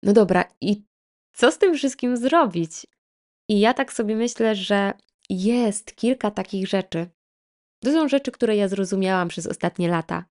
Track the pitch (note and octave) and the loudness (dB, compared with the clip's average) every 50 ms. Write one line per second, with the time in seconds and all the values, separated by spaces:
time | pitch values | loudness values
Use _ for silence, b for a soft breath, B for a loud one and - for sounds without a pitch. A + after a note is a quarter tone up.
0 | - G3 G3+ A3+ G#3+ F3 F#3 F3+ F3+ - _ _ - F3+ G#3 G#3 - _ _ _ | 2 4 6 6 6 6 4 0 0 -2 _ _ -2 -2 -2 -2 -4 _ _ _
1 | _ _ _ _ _ _ _ - - B3+ - - - F#4+ E4+ C#4 - C4+ B3 _ | _ _ _ _ _ _ _ 2 2 2 4 4 2 2 2 2 -2 -4 -4 _
2 | - B3 B3 A#3+ A#3 C4 D#4 E4+ D#4 A3+ E3+ E3+ E3 D#3+ - - - _ _ _ | -4 -2 -2 -2 -2 2 4 4 2 2 0 -4 -4 -4 -6 -16 -20 _ _ _
3 | _ _ _ _ _ _ _ _ _ _ G#3+ G3+ G3+ A3 C4 - C4+ C4 - - | _ _ _ _ _ _ _ _ _ _ 2 4 4 4 2 0 -2 -6 -4 -6
4 | A#3 G#3 A3 A3 A3+ A#3+ A#3 - A3+ A3+ A3 G3 F#3+ - G#3 G3+ G3 G3 G3+ _ | -4 -2 -2 -2 -2 -4 -2 -2 0 0 0 -2 -2 -2 0 0 0 -2 -4 _
5 | _ _ _ _ _ _ F#3+ F#3 F#3 G#3 A#3 B3 A#3+ A3 G3+ - - - - _ | _ _ _ _ _ _ -6 -2 0 0 0 2 0 0 -2 -4 -10 -14 -12 _
6 | - A3+ C4 C4 - G#3 G3+ - F#3+ - - G3 F#3 G3 - G3 F3+ - - E3 | 0 0 0 0 -2 -4 -4 -4 -8 -6 -4 -6 -4 -2 -2 -4 -4 -4 -6 -8
7 | E3+ F3 _ _ _ _ _ _ _ _ _ _ _ _ _ _ - B3 D4 D#4+ | -8 -8 _ _ _ _ _ _ _ _ _ _ _ _ _ _ -2 0 2 2
8 | D#4+ C#4+ - C#4 C#4 C4+ - _ - A3 G#3+ G#3 G3+ F#3+ F#3+ G3 G3 F#3 - F#3+ | 2 2 0 0 0 -2 -4 _ 0 0 2 2 0 0 0 -2 -2 -2 -2 -2
9 | F#3+ F#3 F#3+ F#3 F3+ F3 - - E3 - - - - F3 - - F3 E3+ F3 E3 | 0 0 0 0 0 -2 -4 -8 -8 -8 -8 -4 -4 -6 -4 -2 -2 0 0 -2
10 | E3 - F3 E3+ F3 _ | -2 -4 -8 -8 -8 _